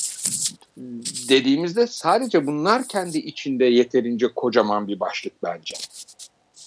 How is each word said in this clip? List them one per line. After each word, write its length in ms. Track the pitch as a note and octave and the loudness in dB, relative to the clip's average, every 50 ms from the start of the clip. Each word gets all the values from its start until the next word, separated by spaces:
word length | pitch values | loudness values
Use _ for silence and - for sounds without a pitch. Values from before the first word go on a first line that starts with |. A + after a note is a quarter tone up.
| - - - - - - - - - - - - _ _ _ - B2+ B2+ A#2+ A#2 A#2+ - - B2+ B2 A#2+ | -2 -2 -6 -4 -4 -4 -2 -2 -4 -4 -6 -8 _ _ _ -18 -14 -12 -12 -10 -10 -10 -10 -8 0 4
dediğimizde 580 | C3+ C3+ B2 C3 C#3 D3+ E3+ F3 E3+ A3+ A#3+ | 4 4 4 4 2 2 0 -2 2 0 0
sadece 600 | A#3 - - - D#3+ F#3 A3+ C4 A#3 - F3 C#3+ | 0 0 -2 0 2 2 2 2 2 2 2 2
bunlar 420 | C#3 D3 D3 D3+ F#3+ A3 B3+ C4 - | 2 -2 0 2 2 2 2 0 -2
kendi 300 | - G3+ F#3 F3 D#3+ D#3 | -4 -4 -4 -2 -4 -4
içinde 460 | - D3+ - - - C#3+ C3+ B2 B2+ | -4 -4 -10 -8 -6 -4 0 4 4
yeterince 640 | B2 A#2+ A#2+ A#2+ A#2+ - B2+ A2+ A#2+ A#2+ A2 B2 A2+ - | 6 6 6 4 4 2 0 2 2 0 0 0 0 0
kocaman 540 | - - B2 G#2+ A#2 G#2+ G#2+ G#2 G#2 G#2 G2 | 0 -2 2 2 4 2 4 2 0 -2 -4
bir 120 | G2+ F#2 | -4 -4
başlık 420 | F#2 F2 - - - F#2+ - _ - | -4 -6 -6 -8 -10 -10 -10 _ -6
bence. 320 | F2 F2 E2+ D#2+ - - - - - - - - - - _ - - _ _ _ _ _ - - | -6 -6 -8 -10 -12 -12 -10 -12 -12 -14 -18 -18 -18 -18 _ -20 -20 _ _ _ _ _ -20 -20